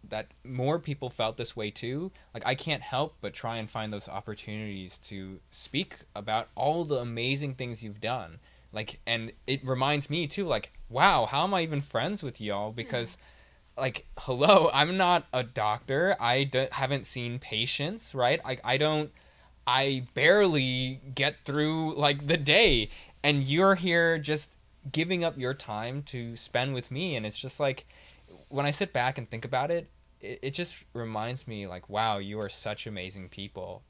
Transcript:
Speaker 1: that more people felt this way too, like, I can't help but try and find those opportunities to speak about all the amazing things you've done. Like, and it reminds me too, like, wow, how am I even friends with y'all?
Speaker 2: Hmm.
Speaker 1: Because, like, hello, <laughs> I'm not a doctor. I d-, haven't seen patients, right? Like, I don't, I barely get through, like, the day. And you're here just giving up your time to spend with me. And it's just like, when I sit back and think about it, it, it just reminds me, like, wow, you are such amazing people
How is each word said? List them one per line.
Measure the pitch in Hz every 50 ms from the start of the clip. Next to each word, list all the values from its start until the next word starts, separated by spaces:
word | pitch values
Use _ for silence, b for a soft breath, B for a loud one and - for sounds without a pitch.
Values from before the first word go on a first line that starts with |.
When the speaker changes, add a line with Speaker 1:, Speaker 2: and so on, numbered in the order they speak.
| -
Speaker 1:
that | - 110 107 107 - - _ _
more | 127 131 123 127 139 156 175
people | 175 - 143 - - 127
felt | - - 117 110 110
this | - 120 - -
way | 117 107 104
too, | 104 - - 117 127 147 175 190 b b b b b
like, | 120 -
I | - 131
can't | 135 - 160 151 131 -
help | - - 127 147 151 - -
but | - 101 -
try | - - 113 117
and | 113 110 107
find | - 113 110 107
those | 107 101 -
opportunities | - - 98 - - 107 - - - 104 107 110 104 101 95 92 90 - -
to | - - 104 98 95 95 95 92 - _
speak | - - - - - - 123 - - - - _ _
about | 104 101 110 107 113 - - -
all | - 127 143 156 170 170
the | 151 147 127
amazing | 120 120 117 117 120 127 139 139 147 143 131
things | - 131 123 117 107 113
you've | 107 101 107
done. | 107 107 123 127 98 82 85 104 b b b b b b
Like, | - 107 110 - - - -
and | - 117 117 113 113 - - -
it | - 135 139 143
reminds | 131 131 127 131 143 147 147 143 -
me | 147 170 170
too, | 147 - - 202
like, | 170 131 107 - - _ - -
wow, | - 113 127 160 202 180 139 113
how | - 131 143 165
am | 190 202
I | 185 170
even | 160 151 139
friends | 139 - - 117 120 170 208 202 -
with | 135 - -
y'all? | 110 104 98 101 104 107
Speaker 2:
Hmm. | 113
Speaker 1:
Because, | 123 113 117 - 120 117 - - - b b b b b b b b b b _
like, | - 135 127 110 - - - - -
hello, | - - 127 123 143 160 202 180 160 170
<laughs> | -
I'm | 135 151 165 185
not | 190 185 175 180 170 - - -
a | 127 123
doctor. | 113 123 - 107 107 107 120 - - 135 143 170 190 196 -
I | 113 117 123 135 139
d-, | 135 131 127 135 -
haven't | - 131 135 131 143 135 -
seen | - - 131 120 120 120
patients, | 131 - - - 110 117 123 - - 143 160 208 226 - - -
right? | 135 123 120 147 170 -
Like, | 127 131 117 -
I | 117 127
don't, | 139 147 156 156 151 151 151 b b b b b b b b b - -
I | - 123 131 135 139 135 131 127 120 -
barely | 123 139 156 190 214 208 185 156 147 131 127 127 127 131 127 131 131 - 135 131
get | - 135 147 151 - _
through, | - 139 151 151 156 156 160 160 156 156
like, | - 147 143 147 139 143
the | 139 165
day. | 160 143 139 151 202 240 196 139 117 107 - B B B B B B -
And | 143 147 143 135
you're | 131 143 160 190 196 196
here | 175 170 185 170 170 170 165 165 160
just | 143 143 151 151 - - _ _ _ _ _ _ - 139
giving | - 156 165 175 190 175 170
up | 165 -
your | 139 127 127 139
time | 143 - - 107 104 110 120 131 143 143
to | - - 127 120 117 117
spend | 113 - - - 120 127 135 135
with | 123 120 -
me. | 127 135 180 185 151
And | 120 107
it's | 107 104
just | - - 131 - -
like, | 147 139 131 - - B B B B B B B B B 90 - -
when | _ 135 135 139
I | 143
sit | 143 - 202 175 -
back | 131 123 127 131
and | - 120 -
think | - 113 -
about | 127 131 127 135 151
it, | 170 170 - - _ _ _ _ _ _
it, | - 101 131 -
it | - 135
just | 139 - 175 170 - - - - _
reminds | 120 117 113 110 107 110 117 127 135 -
me, | - 113 104 101
like, | 92 90 90 - -
wow, | 101 104 113 113 107
you | 101 98 98 104 107
are | 104 98
such | - - - 110 104 - -
amazing | 113 107 95 90 92 90 98 92 90
people | - - 98 101 - 98 92 92 90 101 -